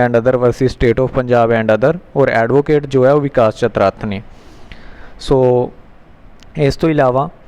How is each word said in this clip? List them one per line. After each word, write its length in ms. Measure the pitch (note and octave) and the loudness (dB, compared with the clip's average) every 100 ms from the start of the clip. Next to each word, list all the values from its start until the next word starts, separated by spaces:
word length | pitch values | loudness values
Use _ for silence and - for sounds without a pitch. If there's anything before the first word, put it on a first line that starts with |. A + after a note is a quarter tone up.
| B2 | 2
and 140 | A#2+ | 2
other 160 | A#2+ B2+ | 0 2
versus 380 | B2 A#2 B2+ - | 0 0 -2 0
state 260 | B2 A2+ | 0 0
of 60 | B2+ C3 | -2 -2
Punjab 380 | B2 A#2+ A#2 A2+ | 0 2 2 0
and 180 | A2 G#2+ | 0 2
other 200 | C3 E3+ - - | 0 -2 -4 -2
ਔਰ 140 | B2+ | 0
ਐਡਵੋਕੇਟ 560 | A2+ A#2 C3+ C#3+ D3 C#3+ | 2 2 0 2 0 0
ਜੋ 200 | C3 B2+ | 2 2
ਹੈ 60 | |
ਉਹ 80 | D3 | 2
ਵਿਕਾਸ 340 | C#3 C3 A2 - | 0 0 0 0
ਚਤਰਥ 500 | A#2 G#2 G2 - A2 | -2 0 0 -2 -6
ਨੇ। 160 | G2 - - - - - - - - - - | -8 -12 -20 -20 -20 -20 -20 -20 -20 -20 -10
ਸੋ 520 | - C#3 B2+ B2 B2 - - - - - - - - - | -2 2 2 2 -2 -8 -20 -20 -20 -20 -20 -20 -14 -4
ਇਸ 180 | C#3 - | -2 0
ਤੋਂ 140 | E3 | -2
ਇਲਾਵਾ 400 | D3+ C3 B2+ D#3 - | 0 0 0 -4 -8